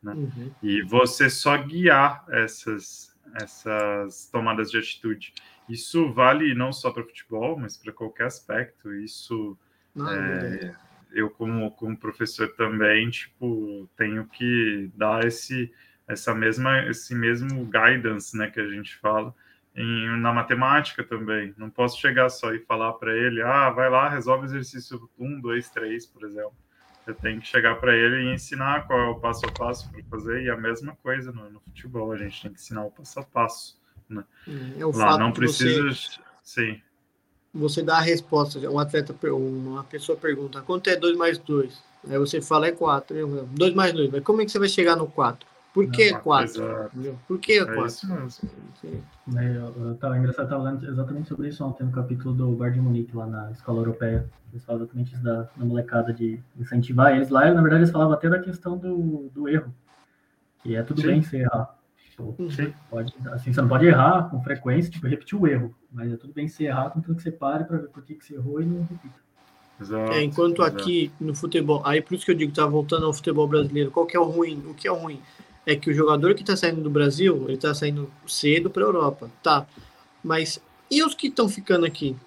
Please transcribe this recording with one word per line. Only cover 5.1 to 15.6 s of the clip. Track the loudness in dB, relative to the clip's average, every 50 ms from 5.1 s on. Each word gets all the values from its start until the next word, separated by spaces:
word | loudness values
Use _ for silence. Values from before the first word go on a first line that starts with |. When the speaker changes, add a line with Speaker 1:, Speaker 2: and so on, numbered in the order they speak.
| -6 -6 -10 -18 _ -20 -20 -20 -20 _ _ -14
Speaker 1:
Isso | -12 -12 -12 -4 0 0 0 0 2
vale | 4 6 6 6 4 2 0 0
não | 0 -2 -4
só | -6 -4 -6 -6
pra | -6 -6 -12
futebol, | -14 _ -20 -14 _ -8 -4 -4 -4 -4 -6
mas | -8 -12 -12 -14
pra | _ -18
qualquer | -12 _ -12 -12 -6 -6 -6 -6
aspecto. | -6 -10 _ -6 -4 -4 -4 -6 _ _ _ -12 -12
Isso, | -10 -12 -12 -14 -16 -12 -8 -8 -6 -6 -8 -10 _ _ _ _ _ _ _ _
Speaker 2:
Não, | -10 -8 -6
Speaker 1:
é, | -4 -4 -2 -2 -2 -4 -4 -6 -6 -8 -10
Speaker 2:
é. | -12 -14 -16 _ _ _ _ _ _ -4
Speaker 1:
eu | -2 -2 -2
como, | -4 _ -6 -2 -2 -2 -2 -4
como | -6 _ -8 -8 -8 -6
professor | -8 -10 -6 -4 -6 -6 -2 -4 -4 -4 -2
também, | -2 -2 -2 0 2 4 4 4 4 2 0
tipo, | -4 -8 -12 -14 _ _ -6 -4 -4 -4 -6 -8 -10 -12 -16 -18 _ -4
tenho | -2 -2 -2 -6 -8 -10
que | _ -6 -2 0 0 2 2 0 0 -4 -8 -10 -4
dar | -2 0 0 2 2 0
esse, | 0 -2 -4 -10 -8 -6 -6